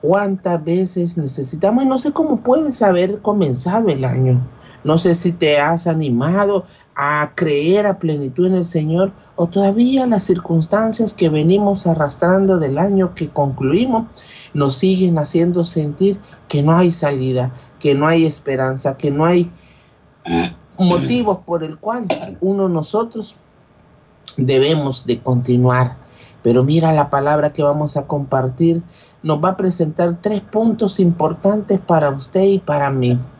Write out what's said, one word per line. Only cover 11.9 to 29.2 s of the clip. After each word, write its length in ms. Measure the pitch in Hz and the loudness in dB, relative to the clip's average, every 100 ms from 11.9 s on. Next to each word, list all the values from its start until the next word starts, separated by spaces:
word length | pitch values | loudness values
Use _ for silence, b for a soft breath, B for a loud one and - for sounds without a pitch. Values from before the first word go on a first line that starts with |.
| 160 143 - 175 190 196 185 | 0 -2 0 2 2 2 2
del 180 | 147 139 | 0 0
año 380 | 190 196 180 180 | 0 2 0 -2
que 140 | 147 | -8
concluimos 800 | - 139 131 135 165 254 226 226 B B B B | -2 -2 -2 0 0 2 -2 -4 B B B B
nos 220 | 151 139 135 | -2 -2 0
siguen 420 | 190 185 185 165 | 0 2 2 0
haciendo 460 | 147 170 170 180 | 0 0 0 0
sentir 560 | 170 165 147 143 196 196 B B - | -2 -2 -4 0 0 0 B B -6
que 140 | 147 | -2
no 140 | 147 165 | 2 4
hay 160 | 180 | 2
salida, 600 | 170 147 139 131 127 127 B B - | 0 -2 -2 -2 -2 -4 B B -6
que 160 | 143 139 | 0 2
no 120 | 151 | 2
hay 180 | 165 160 | 2 2
esperanza, 720 | 156 - 131 131 135 143 135 | -2 -6 -4 -2 -2 -4 -4
que 120 | 147 | -4
no 160 | 139 165 | 0 2
hay 240 | 180 175 b b b b b _ _ - 85 - - _ - | 2 0 b b b b b _ _ -4 -4 -4 -8 _ -2
motivos 640 | 185 175 135 247 214 190 - | 0 2 0 0 0 -2 -4
por 180 | 170 | -6
el 140 | 156 156 | -6 -8
cual 600 | 208 247 196 202 190 185 | -8 -6 -4 -6 -8 -6
uno 260 | 190 196 190 | -2 0 0
nosotros 680 | 165 151 214 233 226 208 - _ _ _ _ _ _ _ _ - - | -2 -2 -4 -4 -8 -14 -18 _ _ _ _ _ _ _ _ -16 -4
debemos 680 | 131 135 139 160 139 131 - | 0 2 2 2 -2 -6 -6
de 140 | 117 | -6
continuar. 760 | 131 123 123 123 127 123 127 - B B B B | -2 -2 2 2 4 2 0 -4 B B B B
Pero 200 | 117 120 | 2 2
mira 280 | 131 160 160 | 4 2 2
la 180 | 156 143 | 2 0
palabra 440 | 143 143 151 147 | 0 0 0 0
que 100 | 147 | 0
vamos 320 | 143 147 151 151 | 0 0 -2 -4
a 100 | 139 | -4
compartir. 760 | 147 139 135 127 127 165 165 170 B B B | -6 -2 -2 -2 0 0 0 -4 B B B